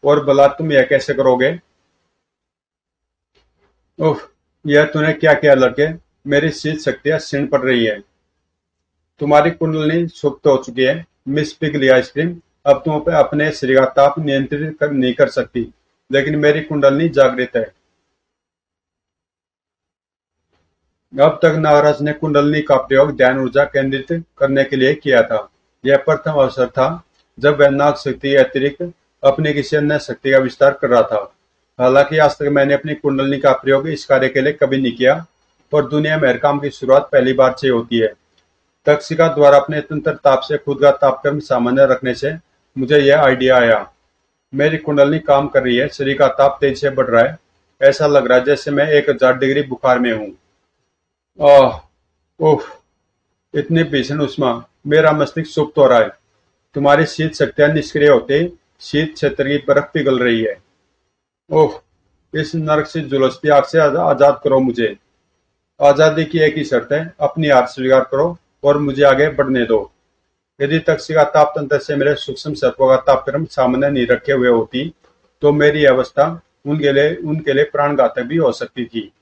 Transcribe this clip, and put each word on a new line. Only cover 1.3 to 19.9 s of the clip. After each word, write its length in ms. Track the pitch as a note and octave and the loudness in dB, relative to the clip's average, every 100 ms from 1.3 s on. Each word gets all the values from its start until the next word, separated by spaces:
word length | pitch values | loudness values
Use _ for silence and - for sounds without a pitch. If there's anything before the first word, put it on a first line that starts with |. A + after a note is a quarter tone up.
| B2+ C3 E3+ _ _ _ _ _ _ _ _ _ _ _ _ _ _ _ _ _ _ _ _ _ _ _ - | 2 0 -4 _ _ _ _ _ _ _ _ _ _ _ _ _ _ _ _ _ _ _ _ _ _ _ -4
उफ, 320 | D#3 D3 - _ _ _ D3+ | -2 -2 -10 _ _ _ 0
यह 180 | C#3+ D3+ | 2 2
तूने 280 | D3+ D#3 | 0 -4
क्या 200 | D3+ D#3 | 0 2
किया 200 | D3 D3+ | 2 4
लड़के? 400 | C3+ B2+ B2 D3+ E3 _ _ C#3 | 4 2 0 -4 -4 _ _ -2
मेरी 220 | C#3+ D#3 | -2 -2
शीत 300 | D3 D3+ D3+ | -6 -8 -6
शक्तियां 400 | - - C#3+ D#3 | -6 -6 -4 -4
क्षीण 280 | D#3 C#3 C#3+ | -4 -6 -2
पड़ 140 | C#3+ | -2
रही 240 | B2+ B2 A2+ | 0 -2 -2
है। 140 | G#2 _ _ _ _ _ _ _ _ _ _ _ _ | -6 _ _ _ _ _ _ _ _ _ _ _ _
तुम्हारी 320 | C#3+ D3 E3 | 2 2 2
कुंडली 560 | E3+ D#3+ D#3 D3+ E3 E3+ | -2 -6 -2 -2 -2 -4
सुप्त 400 | - D3 C3+ D3+ | -4 -6 -2 0
हो 100 | C3 | 0
चुकी 260 | C3 A#2+ | -2 -2
है, 220 | C3 D#3+ E3 _ - | -2 -2 -8 _ -8
मिस 260 | C#3+ D3+ | -6 -6
पिघली 340 | - D#3 D3 C3 | -6 -6 -2 2
आइसक्रीम। 540 | B2+ B2 C#3 E3 E3+ _ _ C#3+ | 2 2 -6 -6 -6 _ _ 0
अब 160 | C3+ - | 0 0
तुम 100 | D3+ | -4
अप-, 180 | D#3 | -2
अपने 380 | D#3+ C#3 D3 D3+ | 0 0 0 -2
शरीर 280 | D3+ C3 C3 | -4 0 2
का 60 | C3 | 2
ताप 340 | C#3 C#3 C#3+ | 2 2 2
नियंत्रित 580 | D3 C3+ C3 D3 D#3 D3+ | -4 -4 -4 -6 -8 -6
कर, 120 | D3 | -4
नहीं 220 | C#3 B2+ | -2 -4
कर 160 | A#2 C3+ | 0 0
सकती, 440 | - A#2 B2 A2+ _ _ _ _ | 0 -8 -8 -10 _ _ _ _
लेकिन 240 | C3+ C#3 D3+ | -4 -2 -2
मेरी 260 | D3 D3+ | 0 0
कुंडली 480 | D#3 D3 C#3 C#3 E3 | -4 0 0 2 -2
जागृत 420 | C#3 C3 B2 B2+ A#2+ | 2 2 0 -6 -4
है। 100 | A2 _ _ _ _ _ _ _ _ _ _ _ _ _ _ _ _ _ _ _ _ _ _ | -6 _ _ _ _ _ _ _ _ _ _ _ _ _ _ _ _ _ _ _ _ _ _